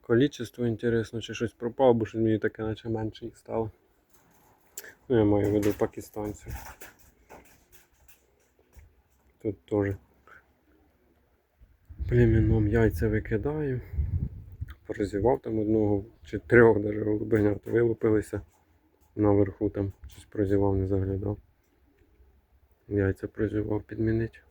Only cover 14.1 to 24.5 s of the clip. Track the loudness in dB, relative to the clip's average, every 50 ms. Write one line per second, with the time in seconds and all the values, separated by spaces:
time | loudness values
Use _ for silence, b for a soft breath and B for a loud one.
14.1 | B B B B B B B -18 -14 -14 -14 -14 -14 -20 _ -12 -6 -4 -4 -4
15.1 | -2 0 2 2 2 2 _ -6 -4 -4 0 0 2 2 2 2 0 -2 -4 -8
16.1 | -18 _ -20 -10 -10 -10 -2 4 6 8 8 8 6 4 0 -4 -4 -4 -2 -2
17.1 | -2 -2 -2 0 2 2 4 2 2 0 _ 0 2 2 2 2 0 0 0 2
18.1 | 2 2 0 -2 -8 -8 -8 _ _ _ _ _ _ _ _ _ _ _ _ _
19.1 | _ 0 2 4 4 4 4 2 0 -4 -4 -4 -2 -2 -4 -4 -6 _ -18 -20
20.1 | -20 -20 -20 _ -4 -4 -2 0 2 2 2 2 0 0 -2 -2 -2 -2 -2 -2
21.1 | -4 -4 -4 -6 -8 -8 _ _ _ _ _ _ _ _ _ _ _ _ _ _
22.1 | _ _ -20 _ _ _ _ _ _ _ _ _ _ _ _ -4 0 0 2 2
23.1 | 0 -2 -6 -12 -4 -2 -4 -2 -2 -4 -4 -2 -4 -6 -6 _ -8 -4 -2 0
24.1 | 0 -2 -2 -4 _ -16 _ _